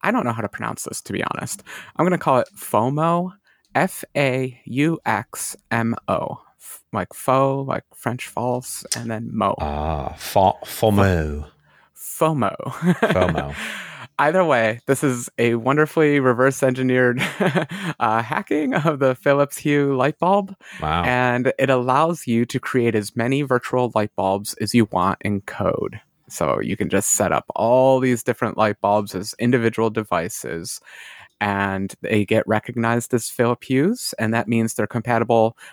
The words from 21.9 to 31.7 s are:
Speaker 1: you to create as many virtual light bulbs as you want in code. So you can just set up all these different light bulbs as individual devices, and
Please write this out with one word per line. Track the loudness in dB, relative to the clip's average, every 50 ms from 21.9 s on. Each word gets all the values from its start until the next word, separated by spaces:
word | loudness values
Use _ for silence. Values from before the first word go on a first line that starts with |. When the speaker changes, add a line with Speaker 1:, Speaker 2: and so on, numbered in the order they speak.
| 2 2 2 2 0 -4 -2
Speaker 1:
you | 0 2 2 0
to | 0 -2 -6
create | -6 -2 0 2 2 2 2
as | 0 -2 -2 -4 -4
many | -2 0 0 -2
virtual | 0 0 0 0 0 0 0 0 0 0 0
light | -2 -2 -2 -2
bulbs | -2 0 0 0 0 -2 -8 -8 -6
as | -6 2 4
you | 2 2 4
want | 2 0 0 0 0 -2
in | -2 -4 -4 -4
code. | -4 -8 -8 -2 -2 -2 0 -2 -4 -6 -8 -12 -20 _ _ _ _ -18
So | -6 -4 -2 0 0 -2
you | -2 -4 -4 -4
can | -4 0
just | 0 0 0 0 0 2
set | 2 2 2
up | 0 -2 -4 -4 -2
all | 2 4 4 6 6 6 4 4
these | 4 2 2 0 0
different | -4 -2 -2 -2 -4 0 2
light | 0 0 0 0
bulbs | 0 2 2 2 0 -2 -6
as | -8 -8 -8 -6 -2
individual | 0 2 2 4 2 0 0 2 -2 0
devices, | 0 -4 -4 -2 -2 -2 -2 -4 -8 -8 -8 -8 -8 -8 -8 -10 -12 -12 -14 -20 -20 -20 -20 -20 -20 -20 -20 -20 _ _
and | -2 -2 0 0 0 0